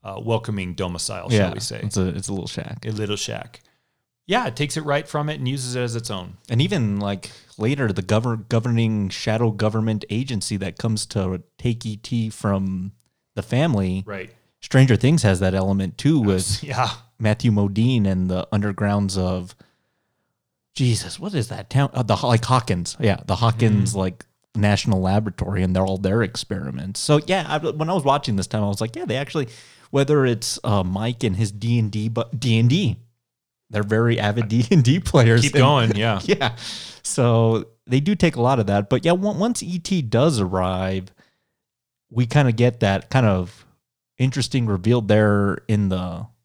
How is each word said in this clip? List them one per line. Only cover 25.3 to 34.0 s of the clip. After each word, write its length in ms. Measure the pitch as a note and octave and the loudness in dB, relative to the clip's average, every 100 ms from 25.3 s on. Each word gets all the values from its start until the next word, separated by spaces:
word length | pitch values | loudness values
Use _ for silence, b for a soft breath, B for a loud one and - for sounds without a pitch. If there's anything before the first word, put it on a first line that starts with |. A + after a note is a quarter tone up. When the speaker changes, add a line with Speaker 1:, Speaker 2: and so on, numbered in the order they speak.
| - F#2 F#2+ | -6 -4 -2
Speaker 2:
and 120 | F#2 | 0
they're 100 | F#2 | 0
all 140 | F#2+ F#2+ | 0 0
their 240 | F#2+ A2 | 0 0
experiments. 760 | A2 A#2 - F#2+ C#2+ B1+ F2+ G2+ | 0 -4 -8 -8 -8 -10 -10 -8
So, 200 | - D3+ D#3 | 2 2 2
yeah, 180 | F#3+ D3+ | -2 -2
I, 100 | D3+ | -4
when 320 | D#3+ D#3 D#3 | -4 -4 -2
I 20 | |
was 100 | F#3 | 0
watching 320 | C#3 C#3 - G2+ | 2 0 0 -2
this 100 | F2+ | -2
time, 160 | G#2+ | -2
I 60 | G2+ | -2
was 120 | G2+ | -2
like, 140 | A2+ D#4+ | -6 -6
yeah, 80 | |
they 120 | F4+ A#2+ | -6 -4
actually, 320 | D3 E3 B2 B B B B | -4 -6 -6 B B B B
whether 340 | C#3 C#3 D3+ | 0 2 4
it's, 340 | C3 A2+ - - | 2 0 -4 -6
uh, 180 | - G2+ | 0 0
Mike 400 | F2+ F#2+ A2+ A#2+ | 0 -2 -4 -2
and 120 | A#2 F#2 | -2 0
his 140 | G#2+ | -2
D 260 | G2+ A2+ A#2+ | -4 0 0
and 120 | G#2+ | 0
D, 180 | G#2 A2 | -2 -4
but 300 | A2+ A2+ A#2 | -4 -4 -4
D 200 | B2 A2+ | 0 4
and 120 | A#2 | 4
D, 260 | D#3+ E3+ F#2 - _ _ _ _ _ _ | 4 0 -4 -10 _ _ _ _ _ _
they're 140 | G#2+ | -4
very 360 | G#2 A2 | 0 2